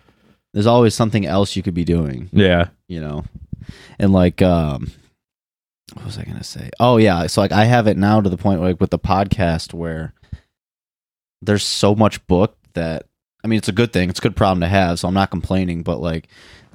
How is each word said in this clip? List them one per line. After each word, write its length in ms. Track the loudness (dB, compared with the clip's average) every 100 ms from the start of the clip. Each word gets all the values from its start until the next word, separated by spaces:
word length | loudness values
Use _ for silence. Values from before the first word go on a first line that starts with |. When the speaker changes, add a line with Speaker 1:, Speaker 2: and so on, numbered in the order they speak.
| _ _ _ _ _
Speaker 1:
There's 120 | 0 4
always 280 | 6 4 2
something 300 | 0 0 0
else 300 | 0 0 -2
you 60 |
could 100 | -4 -4
be 80 | 0
doing, 440 | 0 -2 -6 -2
Speaker 2:
Yeah. 380 | 2 4 4 0 _ -14
Speaker 1:
you 120 | -12
know? 240 | -8 -10 -12 -18 -18 -18 -18 -20 -20 -2
And, 120 | 2
like, 300 | 4 4 4
um, 500 | 2 2 0 -4 -10 -14 _ _ _ _ _ _ _ _ -20
what 120 | -16 -14
was 120 | -12
I 60 |
gonna 200 | -12 -12
say? 260 | -14 -14 -14 0
Oh, 180 | 2 6
yeah. 300 | 4 2 0
So, 140 | 0
like, 100 | 2
I 140 | 2 4
have 200 | 4 2
it 80 | 2
now 240 | 2 4
to 80 | 2
the 80 | 0
point, 240 | -2 0
like, 180 | 0 0
with 80 | -2
the 80 | -2
podcast 760 | 0 0 0 -2 -2 -2 -6
where 400 | -10 -8 -8 -12 _ -20 -20 _ _ _ _ _ _ _ _ _ _
there's 220 | -2 0
so 300 | -2 0 0 4
much 300 | 2 0 0
booked 460 | 0 0 _ _
that, 300 | -8 -6 -8 -12 _ _ _
I 40 | -4
mean, 100 | -2
it's 100 | -2
a 40 |
good 200 | -2 0
thing. 160 | 0 -2
It's 100 | -2
a 20 |
good 140 | -4 0
problem 260 | 2 2
to 60 | 2
have, 320 | 2 0 -2
so 80 | -2
I'm 60 |
not 160 | -2 -2
complaining, 520 | -4 -4 -2 -2 -4
but, 160 | -6 -4
like, 260 | -6 -6 _ _ -20 -20 _